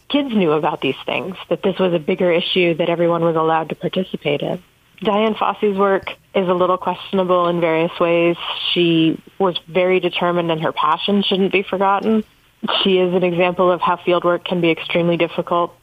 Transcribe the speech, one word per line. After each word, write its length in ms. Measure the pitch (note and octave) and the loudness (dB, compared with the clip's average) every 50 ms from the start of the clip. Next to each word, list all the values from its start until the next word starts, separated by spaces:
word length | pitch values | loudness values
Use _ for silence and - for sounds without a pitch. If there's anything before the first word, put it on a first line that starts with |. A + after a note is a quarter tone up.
| _ - | _ -2
kids 240 | - C#4+ C#4+ C#4 | -2 -2 0 0
knew 200 | A3+ G#3+ F3+ D#3 | 0 0 2 2
about 280 | D3+ D#3 D3+ D3+ E3 - | 2 0 0 -2 -2 -2
these 160 | - C3+ B2+ - - | -2 -4 -4 -4 -6
things, 320 | - - B2+ B2+ F#3 F3+ - - - | -6 -6 -6 -6 -8 -10 -10 -6 -6
that 140 | E3+ - | -4 -2
this 160 | - G3 E3+ - | -2 -2 0 0
was 140 | F#3 F#3 | 0 0
a 60 | E3+ E3+ | 0 -2
bigger 320 | D3 - F#3 F#3 F#3+ F3 | -2 -2 -2 0 2 2
issue 440 | E3 E3+ F3 - - F#3 F3+ E3+ E3 | 2 0 0 0 0 0 2 2 0
that 140 | D3 E3+ E3 | 0 0 0
everyone 360 | E3+ E3 E3+ E3+ E3+ E3 E3 | 0 2 2 2 2 2 0
was 100 | E3+ D#3+ | 0 2
allowed 360 | D#3+ D#3+ D#3+ D#3+ D#3+ D#3+ D#3 | 2 2 2 0 0 -2 -4
to 40 | - | -6
participate 680 | - - E3 - F#3+ F#3+ - - - - D3+ C#3+ - | -6 -6 -4 -4 -4 -6 -6 -8 -6 -4 -4 -4 -2
in. 200 | - - - F3+ - _ _ _ _ _ _ - | -4 -6 -6 -8 -10 _ _ _ _ _ _ -6
Dian 340 | F#3 G#3+ G3+ G#3 A3 A3 G#3 | -4 -2 0 2 0 0 0
Fossey's 420 | - G3+ G3 G3 - A3 G#3 G3 | -2 -2 -2 -2 0 0 0 0
work 380 | F#3+ G3+ G3 F#3+ F3 - - - - _ _ - | 2 2 2 2 0 -2 -6 -14 -14 _ _ -2
is 120 | G3+ F#3+ F3 | -2 0 0
a 60 | F#3 | 0
little 220 | F3 F#3 F3+ F#3 | 2 2 2 0
questionable 720 | F3+ - F#3 F3+ - - - - F#3+ F#3 F3+ F3+ F3+ F3 F3 | 0 -2 -4 -6 -6 -6 -4 -2 0 2 2 2 2 2 2
in 120 | F3 E3+ | 0 0
various 380 | E3+ E3 D#3+ D#3+ E3 E3+ - - | 2 2 2 2 0 0 0 0
ways. 380 | F3 E3+ E3+ E3+ E3+ E3+ E3+ - - - - - - - | 0 2 4 4 4 2 0 -2 -4 -8 -8 -6 -4 -2
She 460 | - F3+ F3 E3+ E3 D#3+ D#3+ D#3+ - - - - - - | 0 2 2 4 4 4 4 2 0 -2 -6 -10 -4 -2
was 180 | G3 F#3 E3 - - | 0 0 -2 -4 -8
very 320 | - D#3+ F#3 F3+ F#3 F#3 F#3 | -4 0 0 2 2 2 2
determined, 540 | F3 F3 - - F3+ F3 F3 F3 E3+ E3 | 0 -2 -2 -2 0 0 0 0 0 0
and 100 | E3 D#3 | -2 -2
her 80 | D#3+ C#3 | -2 -2
passion 540 | - - D3+ D3+ D#3+ E3+ - - G3+ G3+ F#3+ | -2 0 0 0 0 0 0 0 2 2 2
shouldn't 280 | - G3+ F#3 G3 F3 | 2 0 0 2 2
be 100 | - F#3+ | 0 0
forgotten. 600 | G3+ - - F#3 G3 G3 G3+ F#3+ - G#3+ A3 A3 G#3+ - _ _ _ _ _ _ - - - - | -2 -2 -2 0 0 0 0 0 0 0 0 0 -2 -4 _ _ _ _ _ _ -8 -4 -4 0
She 160 | - G3 F#3 F#3 | 2 2 2 2
is 140 | F#3 F3+ | 2 2
an 120 | F3 F#3+ F3+ | 2 0 0
example 480 | F3+ F3 E3+ F3+ F3+ F3 - F#3 F3+ | 0 2 2 0 0 2 2 2 2
of 80 | F3+ D#3+ | 2 2
how 160 | - F#3 F3 | 0 -2 -2
field 280 | E3+ - F3+ F3 F3 E3+ | -2 0 0 0 2 2
work 200 | F3 F3 E3+ - | 0 0 -2 -2
can 160 | - F3+ F3 | -4 -2 0
be 100 | E3+ E3 | 2 0
extremely 460 | D#3+ - - - - F3 E3+ E3+ E3+ | 0 -2 -4 -4 -2 0 0 2 0
difficult, 580 | D#3+ E3 D#3+ - - E3+ - F3 E3+ F3 E3+ - _ | 0 0 -2 -2 -4 -4 -2 -2 -2 -2 -4 -6 _